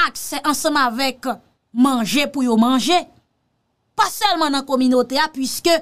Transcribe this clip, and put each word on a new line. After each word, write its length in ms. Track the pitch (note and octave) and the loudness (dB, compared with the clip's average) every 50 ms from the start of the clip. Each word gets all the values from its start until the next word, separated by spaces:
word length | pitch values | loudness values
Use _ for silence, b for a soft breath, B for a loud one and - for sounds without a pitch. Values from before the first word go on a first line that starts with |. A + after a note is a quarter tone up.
| E4+ | -2
accès 340 | D4 - - - - D4+ C#4 C#4 | -2 -2 -8 -10 -8 -8 -6 -4
ensemble 320 | D4+ C#4+ - - D#4 D4 | -4 -2 -2 -2 0 0
avec 480 | D4 C4+ A#3+ A3 B3 C#4 C4 B3+ C4 - C4 G#3+ - _ _ _ _ _ _ - | 2 0 0 0 -2 -2 -4 -4 -6 -8 -8 -8 -8 _ _ _ _ _ _ 0
manger 540 | A#3 B3+ C#4 C4 A#3+ A3+ F3+ A3 D4 C#4+ | 2 4 4 4 2 0 0 0 0 0
pour 160 | C#4+ - C#4+ B3+ | -2 -2 -2 0
yo 120 | B3 A#3 | 2 4
manger. 500 | A3 A#3 B3 C4 C4 F#3+ C4 F4+ F4 - - _ _ _ _ _ _ _ _ _ _ _ _ _ _ _ _ - | 4 4 4 2 2 2 2 2 0 0 -4 _ _ _ _ _ _ _ _ _ _ _ _ _ _ _ _ -2
Pas 140 | - G#4 F#4+ | -2 -2 -2
seulement 420 | - - A4 G4+ F4+ E4 D#4+ D4 | -2 -6 -4 -4 -2 0 0 0
dans 120 | C#4 C4+ C4+ | -2 -2 -2
communauté 540 | C4+ C4 B3+ B3+ B3+ B3+ B3+ B3 B3 C4 | -2 -2 0 2 2 2 2 0 0 -2
a, 120 | C#4 D#4 D#4 | -2 -2 -2
puisque 360 | - C4 C4 A#3 - - - E4+ E4 D#4+ | -4 -6 -8 -6 -6 -2 0 0 0 0